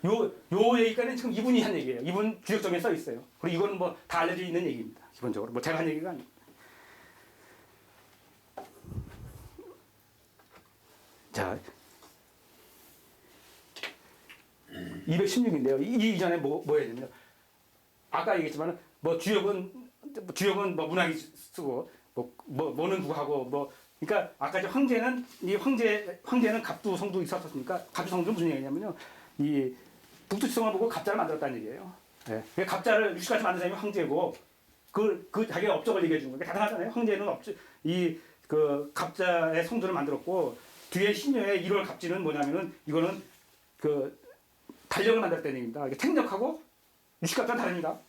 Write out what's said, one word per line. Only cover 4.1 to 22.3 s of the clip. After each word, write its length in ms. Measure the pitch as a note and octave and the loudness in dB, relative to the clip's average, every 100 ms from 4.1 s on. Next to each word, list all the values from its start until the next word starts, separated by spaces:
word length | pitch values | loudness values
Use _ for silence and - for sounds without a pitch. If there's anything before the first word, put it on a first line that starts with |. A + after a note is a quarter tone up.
| E3+ | 0
알려져 240 | E3+ F3+ | 0 0
있는 200 | F#3 E3+ E3+ | -2 -2 -2
얘기입니다. 360 | B2 A2 - - | -4 -8 -14 -20
기본적으로. 380 | - B2 G2+ A2+ | -8 -4 -4 -4
뭐 100 | A#2+ | -4
제가 180 | D3+ D#3+ | -2 -2
한 100 | E3 | -2
얘기가 220 | D3+ F3+ | -2 -6
아니에요. 140 | D#3+ - _ - - - - - - - - - - - - - - - - - - _ _ _ - - - - - - - - - - - - - _ _ _ _ _ _ _ - _ _ _ - - - - | -8 -14 _ -20 -20 -20 -20 -20 -20 -20 -20 -20 -20 -20 -20 -20 -20 -20 -20 -20 -20 _ _ _ -16 -16 -20 -12 -12 -12 -16 -18 -18 -20 -20 -20 -20 _ _ _ _ _ _ _ -20 _ _ _ -20 -20 -20 -8
자, 260 | G#2+ F#2+ G#2+ - - - - - _ _ _ _ - - - - - - - - - - - - - - - - - - - _ _ - - - F2+ - | -4 -2 -4 -10 -20 -20 -20 -20 _ _ _ _ -20 -20 -20 -20 -20 -20 -20 -20 -20 -20 -20 -20 -12 -12 -12 -20 -20 -20 -20 _ _ -18 -12 -10 -8 -2
이백십육인데요. 720 | E3 G4+ B3+ A#3 D#3 B2+ C3+ | 2 2 4 4 4 4 2
이, 140 | F3+ A#3+ | 2 2
이 200 | A3+ F#3 | 2 4
이전에 220 | F3+ E3+ | 2 2
뭐, 260 | C#3 D3+ C#3+ | 0 -2 2
뭐 120 | D3+ | 2
해야 100 | A2+ | 2
되냐면 220 | A#2 C3+ - - _ _ _ _ _ _ _ _ | -6 -12 -16 -20 _ _ _ _ _ _ _ _
아까 240 | - G#3+ F3+ | -2 2 2
얘기했지만은 420 | D3+ D3 E3+ F3 - _ | 0 -2 -4 -4 -14 _
뭐 180 | D#3 E3 | -2 0
주역은, 540 | F#3+ G#3 G3 F#3+ F#3 - - _ D4 A3+ F#3 | 2 2 2 0 -4 -12 -20 _ -14 -14 -10
주역은 420 | - G3 F#3+ G3 D#3+ | 0 2 2 0 0
뭐 120 | D#3 | 0
문학이 260 | F3+ E3 | 2 2
쓰고 760 | D#3 - - - - C#3+ B2+ E3 - _ | 0 -10 -20 -16 -6 -4 -4 -6 -14 _
뭐, 200 | - B2 | -8 -8